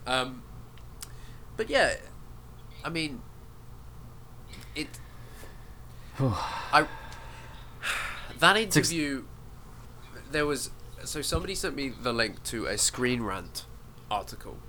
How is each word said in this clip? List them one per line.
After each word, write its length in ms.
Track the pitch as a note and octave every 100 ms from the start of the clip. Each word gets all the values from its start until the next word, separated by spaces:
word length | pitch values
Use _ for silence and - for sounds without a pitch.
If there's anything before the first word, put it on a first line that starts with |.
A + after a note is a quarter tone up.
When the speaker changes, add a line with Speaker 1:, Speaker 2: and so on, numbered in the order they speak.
Speaker 1:
fun. 100 | B2 C3 C3
Um, 160 | B2+ - - - - - - - - - - - -
but 120 | A3+
yeah, 240 | C#4 D3+ F2 - - - - - - - -
I 60 | D3+
mean, 300 | E3 D#3 B2 - - - - - - - - - - - - - - -
it, 140 | D3 D3+ - - - - -
Speaker 2:
<sighs> 800 | - - - - - - - -
Speaker 1:
I, 680 | C3 F#2 - - - D3 D#3 - - - - - - - - - - - - - - -
that 180 | E3+ G3+
Speaker 2:
It's 200 | G#3+ D#3+
ex- 140 | D#3
Speaker 1:
interview, 340 | E3 D3 C3+ - - - - - - - - - - -
there 160 | D3+ D3
was, 240 | C3+ - - - -
so 180 | C3 D#3
somebody 320 | C#3 E3+ F#3
sent 200 | F#3 F#3
me 140 | C#3 C3+
the 240 | A#2 A#2+
link 300 | A#2 A2 F2
to 220 | - A#2 C#2+
a 100 | G#2
Screen 440 | - - B2 B2
Rant 420 | G#2+ F#2+ E2+ - - - - - -
article 480 | G#2 F#2 - - -